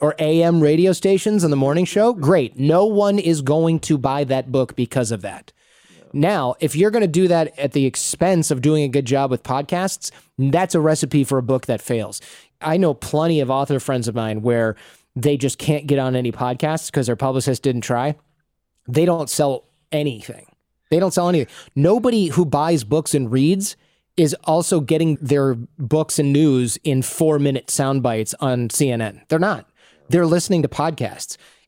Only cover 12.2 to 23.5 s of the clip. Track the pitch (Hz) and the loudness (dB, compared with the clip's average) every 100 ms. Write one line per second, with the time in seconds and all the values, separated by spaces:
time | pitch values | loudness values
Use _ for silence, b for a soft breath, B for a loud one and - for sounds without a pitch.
12.2 | B B B - 156 170 175 139 - 147 | B B B -8 -2 2 2 0 -2 0
13.2 | 165 156 131 135 135 135 - 131 117 113 | 2 0 0 -2 -2 -2 -2 -4 -2 -4
14.2 | 113 107 117 117 113 104 B B B 131 | -4 -2 0 2 0 -4 B B B -4
15.2 | 147 139 131 - - 147 143 139 131 127 | -2 0 -2 -4 -2 -2 0 0 0 -2
16.2 | 123 - 123 123 151 160 - 147 120 117 | -4 -4 -4 -2 -4 -4 -4 -4 -2 -2
17.2 | 135 131 139 127 139 120 - 120 139 151 | -2 -2 -2 -2 -2 -2 -2 -2 -2 -6
18.2 | _ _ _ _ _ _ - 120 175 165 | _ _ _ _ _ _ -4 0 2 0
19.2 | 143 - 143 131 _ _ - 151 147 110 | -2 -2 0 -2 _ _ -6 -2 -2 -6
20.2 | - - - _ _ _ - 160 185 - | -14 -18 -20 _ _ _ -2 0 2 0
21.2 | 175 170 120 B B 139 160 233 240 226 | 2 0 -2 B B 0 2 4 2 2
22.2 | 175 135 160 143 160 165 104 151 156 147 | 0 0 0 2 2 0 0 -2 0 -2
23.2 | 117 131 147 | 0 2 2